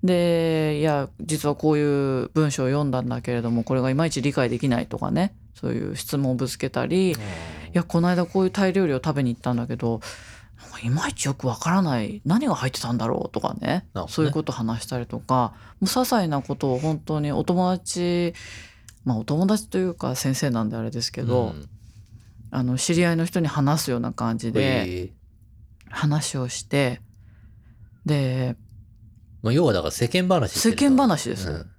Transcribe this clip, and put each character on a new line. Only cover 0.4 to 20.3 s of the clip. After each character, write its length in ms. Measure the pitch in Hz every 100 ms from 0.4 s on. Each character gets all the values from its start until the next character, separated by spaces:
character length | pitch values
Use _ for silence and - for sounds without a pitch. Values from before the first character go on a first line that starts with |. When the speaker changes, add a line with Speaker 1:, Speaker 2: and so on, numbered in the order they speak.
| 165 160 156 151
Speaker 1:
「い 40 |
や、 260 | 156 147 135 -
実 280 | 165 156 147
は 60 | 143
こ 160 | 156
う 80 | 151
い 20 | 147 143 139 131 -
う 40 | 156
文 160 | 151
章 140 | 139 131
を 20 |
読 180 | 139 147
ん 60 |
だ 100 | 127
ん 80 | 123
だ 140 | 120
け 100 | 120
れ 80 | 120
ど 80 | 117
も、 140 | 117
こ 100 | 113
れ 80 | 131
が 80 | 127
い 60 | 131
ま 100 | 165
い 60 |
ち 100 | 147
理 100 | 139
解 160 | 139 123
で 120 | 120
き 100 | 139
な 100 | 120
い」 60 | -
と 140 | -
か 100 | 98
ね、 260 | - 196 - - -
そ 140 | -
う 20 |
い 100 | 120
う 120 | 98 -
質 220 | - 143
問 160 | 139
を 20 | 127
ぶ 120 | 127
つ 100 | -
け 120 | 135
た 160 | - 120
り、 280 | 175 190
Speaker 2:
う 40 | 131
ん。 20 |
Speaker 1:
「い 40 | 104 85 82 - -
や、 100 | 175
こ 160 | 170 170
の 100 | 175
間 180 | 180 175
こ 140 | 196
う 20 |
い 40 | 185
う 20 |
タ 160 | 190 190
イ 60 |
料 120 | 185 180
理 80 |
を 40 | 131
食 180 | 160 147
べ 80 |
に 100 | 131
行 40 | 117
っ 20 |
た 120 | -
ん 40 | 120
だ 80 | 120
け 100 | 123
ど、 260 | 117 113 - - - - - -
な 60 | -
ん 40 |
か 80 | -
い 80 | 117
ま 160 | 143 -
い 60 |
ち 120 | - 143
よ 80 |
く 140 | 139 131
わ 80 | 123
か 160 | 160
ら 100 | 185
な 220 | 175 123
い。 180 | 104 104 139
何 200 | 202 285
が 80 |
入 160 | 151 131
っ 20 |
て 80 | -
た 120 | 120
ん 80 | 120
だ 80 | 113
ろ 180 | - -
う」 40 |
と 80 | -
か 140 | - -
ね、 40 |
Speaker 2:
な 120 | -
る 80 | 170 -
ほ 0 | -
ど 40 | -
ね。 60 |
Speaker 1:
そ 100 | -
う 40 | 151
い 20 |
う 20 |
こ 100 | 151
と 80 | 151
話 320 | 123 113 117
し 20 | -
た 140 | 127
り 80 | 120
と 100 | -
か、 380 | - 127 117 - - -
も 60 | 190
う 0 |
些 20 |
細 400 | - 254 240 175
な 160 | 143
こ 120 | - 139
と 180 | 139
を 40 | 127
本 220 | 156 151
当 200 | - 156
に 120 | 147
お 120 | 139
友 320 | 156 175 180 185
達、 600 | - - 175 175 175 170 - - - - - - -
ま 80 |
あ、 40 | 113
お 40 |
友 240 | - 147 190
達 220 | 214 214
と 80 | 190
い 60 |
う 100 | 185
か 220 | 170 131 127
先 200 | 131